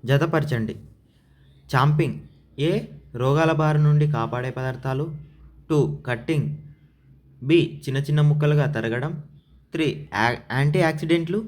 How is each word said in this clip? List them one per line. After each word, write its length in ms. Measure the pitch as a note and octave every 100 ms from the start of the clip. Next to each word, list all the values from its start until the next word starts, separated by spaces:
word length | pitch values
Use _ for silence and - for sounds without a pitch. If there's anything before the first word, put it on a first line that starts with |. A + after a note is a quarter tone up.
| A#2 C#3
సిద్ధపరచండి. 560 | D#3+ D#3+ D3 A#2+ A2 - - - _ _ _ _ _ _ -
చాంపింగ్, 480 | C3+ C#3+ D3+ D3 - - - _ -
ఏ, 100 | D3+ G3+ A#3 - -
రోగాల 380 | A#2+ B2+ C#3+ D#3+
బారి 260 | D#3 D#3 D3+
నుండి 280 | D3+ D3 D3
కాపాడే 400 | A#2+ A2+ B2 B2+
పదార్థాలు. 560 | B2+ C3 C3 C3+ C3 D#3+ D#3 - - - - -
టూ, 120 | D3+ B2 -
కట్టింగ్, 520 | - A#2 - D3+ - - - - _ _ _ - _ -
బి, 140 | B2+ E3+ - -
చిన్న 200 | - C3+
చిన్న 220 | C#3+ D3
ముక్కలుగా 460 | D3 D3 D3+ D3 C#3
తరగడం. 460 | C#3+ A2+ A#2+ C#3+ F3+ - - _ _ _
త్రీ, 140 | - D3+ D#2 D2
యా-, 240 | G2 A#2 A#2+ -
యాంటీ 280 | B2 D3 E3
ఆక్సిడెంట్లు. 580 | E3 D#3 D#3+ E3+ E3 G3+